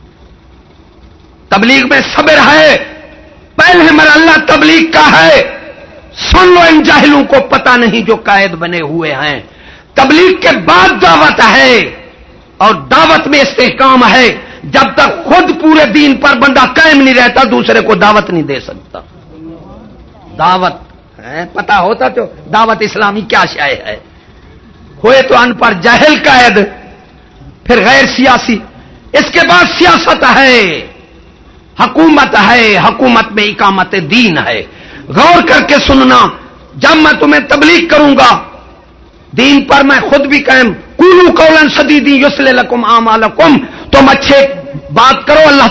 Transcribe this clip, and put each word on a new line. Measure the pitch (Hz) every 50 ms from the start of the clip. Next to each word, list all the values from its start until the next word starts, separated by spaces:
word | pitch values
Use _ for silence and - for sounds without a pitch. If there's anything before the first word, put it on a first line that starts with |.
| - - _ _ - - - _ _ - - - _ _ _ _ - _ _ _ - - - _ - - _ _ - -
تبلیغ | 196 196 214 233 269 269 254 247
میں | 285 277 - - -
صبر | - 294 311 311 294 262 262
ہے، | 294 311 311 302 240 165 - - - - - - - - - - - - - - -
پہلے | - 320 349 359 349 320 320
مرحلہ | 311 302 311 311 294 311 320 330 311 311 320 -
تبلیغ | 311 294 294 311 320 320 320 320
کا | - 311 302 294 - 156
ہے۔ | 320 330 302 240 - - - - - - - - - - - - - - - - - -
سن | - 349 370 359
لو | 359 349
ان | 339 330 320 302 -
جاہلوں | - 294 285 - 302 294 285 262
کو، | - 277 262 - -
پتہ | - 262 - - 247 240
نہیں | 240 220 180 233
جو | 202 190 220
قائد | - - - 175 196 196 190
بنے | 170 160 170 170 175 170
ہوئے | 156 143 156 170 160 147 143
ہیں۔ | 131 147 151 143 117 - - - - - - - - - _ -
تبلیغ | - 269 262 302 320 370 359 370 -
کے | - 339 285 226
بعد | 170 - 320 359 370 381 - 202
دعوت | - 339 330 - 311 294 - - - - -
ہے، | 269 269 262 247 214 165 123 - - - - - - - _ - - - _ _ -
اور | 185 214 247
دعوت | 269 - - 262 285 320 320 320 302 320 285
میں | 294 285
استحکام | 277 277 - - 247 233 - - 269 269 262 254 240 214 220
ہے۔ | 254 247 220 156 - - - - - -
جب | 151 135 277 277 - -
تک | 294 277 269 - - -
خود | - 285 359 359 359 - -
پورے | 311 311 320 311 302
دین | 233 190 - 294 277 269
پر | - - 285 285
بندہ | 240 269 285 262 277
قائم | 254 - - 320 320 320 302 277
نہیں | 262 262 262
رہتا، | 247 247 233 - 262 269 220
دوسرے | 240 240 214 - 226 226
کو | - - 214
دعوت | 180 202 208 214 214 202 196
نہیں | 185 165 147
دے | 139 139 123
سکتا۔ | - - - - - - - 87 82 - - - - - 156 156 160 160 165 170 180 185 196 220 220 - - - - - - - - - 95 107
دعوت | 156 175 185 185 180 175 - - - - - - _ _ _ -
ہے، | 104 120 139 160 175 175 -
پتہ | - - - 208
ہوتا | 196 175 196 226 226 254 254
تو | - - 220 - - - - - 165
دعوت | 214 226 220 220 170
اسلامی | 214 202 - 196 214 202 202 214
کیا | 202 - 240 208 180 165 -
شے | 160 147 139 123 - -
ہے۔ | 107 107 110 - - _ - _ - - - - - - - - - - - - - - - -
ہوئے | 226 262 269
تو | 254 - 262 240
ان | 240 247 233
پڑھ | - 254 233 214 175
جاہل | 165 233 240 - 277 302 302 - -
قائد، | 294 269 254 247 240 196 208 196 - - - - - - - - - - - - - - - - - - - -
پھر | - 247 226 185
غیر | 226 269 269 262 - - -
سیاسی، | 254 269 247 233 - - 226 185 - - - - - - - - - -
اس | - 285 311 -
کے | - 339 339 -
بعد | 349 359 349 - - -
سیاست | 339 359 330 - - - 320 - - 254 233
ہے، | 254 269 262 254 240 208 180 156 127 - - - - - - - - - - - _ - - - - _ _ - -
حکومت | 220 - - 294 320 320 302 294 262 - - 226 196 208
ہے، | 240 247 226 214 202 180
حکومت | 160 220 - - 262 254 233 226 220 226
میں | 208 220 208
اقامت | 208 202 - 214 196 196 190 180 180 - 196 165 143
دین | 180 240 247 202 165 143
ہے۔ | - 127 117 107 - - - - - - - - - -
غور | 135 175 269 330 349 339 339 320
کر | - 285 - -
کے | 285 277 - -
سننا، | 277 269 262 254 254 247 214 165 - - - - - - - - -
جب | 139 127 269 330
میں | 320 311 302 302 -
تمہیں | 311 285 302 294 - -
تبلیغ | 302 285 302 311 349 339 339 330
کروں | 311 294 302 285 277 254
گا | 262 240 202 - - - - - - - - - - _ - _ - - _ - - - - -
دین | 247 277 285 277
پر، | - - 277 285 277
میں | 277 285 330
خود | - 381 277 277
بھی | 269 277 285 277
قائم، | - - 262 262 254 220 180 - - - -
"قولوا | - 330 370 359 359 359 330 - - 320
قولا | 320 320 311 311 285 - -
سدیدا | 294 247 202 190 220 285 277 262 269 285
یصلح | 285 - 277 262
لکم | 254 254 247 - 247 240 233
اعمالکم"، | 214 233 233 226 226 220 226 220 214 - - 320 320 285 - - - - - - -
تم | - 277 269 269
اچھے | 269 - - - 277 277 277 - - - - - - - - - 147
بات | 190 240 262 277 277 - 277
کرو، | 294 311 311 302
اللہ | 285 277 247 226